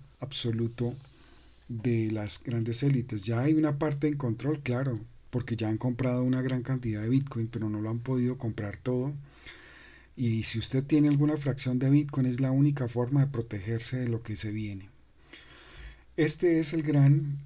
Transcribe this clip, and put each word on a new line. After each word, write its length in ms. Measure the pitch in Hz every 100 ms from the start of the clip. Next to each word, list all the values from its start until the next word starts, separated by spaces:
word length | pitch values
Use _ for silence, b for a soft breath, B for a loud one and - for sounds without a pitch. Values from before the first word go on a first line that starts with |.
| - -
absoluto 760 | 120 - 117 113 117 - 120 139 - B B B B B -
de 400 | 117 120 117 110
las 320 | 110 104 -
grandes 380 | - 117 113 117
élites. 440 | 143 131 113 107 101
Ya 160 | 117
hay 120 | 147
una 240 | 156 151 143
parte 300 | 156 143 151
en 100 | 147
control, 440 | 123 110 135 151
claro, 380 | - 123 139 110 - - -
porque 260 | 123 - 113
ya 140 | 110
han 80 | 110
comprado 460 | 127 120 127 123
una 180 | 127 127
gran 220 | 131 127
cantidad 380 | 123 131 120 107
de 80 | 113
Bitcoin, 380 | 135 139 117 113
pero 220 | - 107
no 100 | 107
lo 100 | 107
han 100 | 117
podido 380 | 120 127 123 127
comprar 400 | 117 107 104 -
todo. 380 | 127 127 135 143 B B B B B B B B B -
Y 280 | 117 113
si 160 | 110 110
usted 240 | - 131
tiene 240 | 143 151 147
alguna 300 | 143 151 151
fracción 420 | 139 123 131 127
de 100 | 135
Bitcoin, 380 | 147 147 135 127
es 120 | 123
la 120 | 131
única 360 | 135 147 143 120
forma 340 | 120 123 143
de 100 | 139
protegerse 640 | 117 - 104 101 113 - 127
de 120 | 120
lo 120 | 117
que 140 | 117 104
se 160 | 107
viene. 360 | 107 104 98 98 - - _ B B B B B B B B B -
Este 420 | 156 - 175 160
es 140 | 156
el 100 | 165
gran, 560 | 147 143 139 143 - -